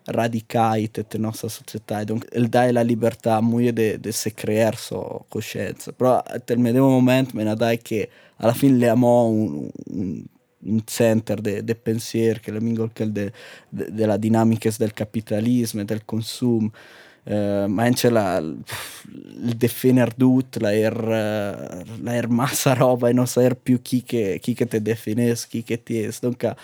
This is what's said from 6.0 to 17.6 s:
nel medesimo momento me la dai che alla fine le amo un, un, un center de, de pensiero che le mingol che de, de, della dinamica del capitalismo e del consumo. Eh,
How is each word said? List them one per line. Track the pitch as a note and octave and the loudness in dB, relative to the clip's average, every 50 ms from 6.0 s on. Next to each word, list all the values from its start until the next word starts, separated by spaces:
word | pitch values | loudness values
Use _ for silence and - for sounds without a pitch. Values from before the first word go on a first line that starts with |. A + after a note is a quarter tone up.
| A#2+ B2+ A#2+ F#2 - - - A#2+ - | 2 4 4 2 0 -4 -10 -10 -4
nel | - A#2+ A#2+ | -2 0 2
medesimo | B2 A#2 A#2 C3 C3+ C3+ | 2 4 4 4 6 6
momento | C3 B2+ B2+ B2+ B2+ C3 B2 - - | 6 6 6 6 4 4 2 0 -4
me | G#2 G#2+ | -4 -2
la | G#2+ A2 | -2 0
dai | A2 A#2+ A#2 A#2 A2+ | 0 0 0 0 -2
che | - - A2+ G#2 F#2 - _ - _ _ _ | -2 -4 -4 -4 -4 -6 _ -20 _ _ _
alla | - - A#2 | 0 2 2
fine | B2 - C#3+ C#3 C3 | 2 4 4 6 6
le | A#2+ A#2+ A#2 | 6 6 4
amo | A2+ B2 B2 A#2+ A#2+ A#2+ A#2 | 4 4 6 6 6 6 4
un, | A2+ A2 G#2+ A2 E2 C#2+ D2 B1 G1+ - - - - | 4 2 2 0 0 -2 -6 -8 -10 -12 -14 -14 -10
un, | - F#2+ F#2+ F#2+ - - - - _ _ _ _ _ _ - | -8 -6 -6 -6 -6 -8 -12 -16 _ _ _ _ _ _ -6
un | - A2 A2 A2 | -2 -2 -2 -2
center | - - - A#2 A2+ A2 A2+ A2+ - G#2 G#2 | -4 0 2 2 4 4 2 0 -2 -6 -4
de, | G#2+ G#2+ G2+ G#2 A2 | -2 -4 -4 -4 -4
de | A2+ A2+ | -4 -6
pensiero | A2+ - A2+ A2 A2+ - - - A#2 A2+ A2+ G#2+ A2+ | -4 -2 -4 -4 -4 -4 -4 -2 0 2 2 0 -2
che | - G#2+ | -6 -8
le | G#2+ A2 | -6 -4
mingol | A2+ A#2 A#2 A2 A2+ A2+ | -4 -2 -2 -2 -4 -6
che | - - A2+ G#2+ | -4 -6 -4 -4
de, | G#2 G2+ G2+ G2 - - - - - - _ - | -4 -4 -6 -8 -10 -14 -20 -20 -20 -20 _ -14
de, | - G2 - - | -10 -10 -8 -8
della | G2 G#2+ G#2+ G#2+ G2+ | -4 -2 0 0 0
dinamica | G2+ A2 A2 A2+ A2+ A2+ A2+ A2+ A2 - A2+ A2 | 0 0 2 2 4 4 4 2 2 0 -4 -2
del | - A2+ G#2+ | -2 -4 -4
capitalismo | - - A2 - - A#2 G#2+ - A2 G#2 A2 A#2+ B2 B2 A#2 A2+ - G#2 | -4 -6 -8 -6 -6 -8 -6 -4 -4 -2 0 0 0 0 0 -2 -4 -6
e | G2+ | -6
del | G#2 A2 A2 - | -6 -6 -8 -6
consumo. | - A2 A2 A2 - - - B2+ B2 A#2 A2 G#2+ G#2+ - - - - - - - - - _ - | -6 -6 -6 -6 -6 -8 -4 0 0 0 0 0 -2 -6 -10 -20 -20 -20 -20 -20 -20 -20 _ -8
Eh, | - G#2 G#2 G2+ G2+ G2+ G2+ | -4 -2 -2 0 0 0 0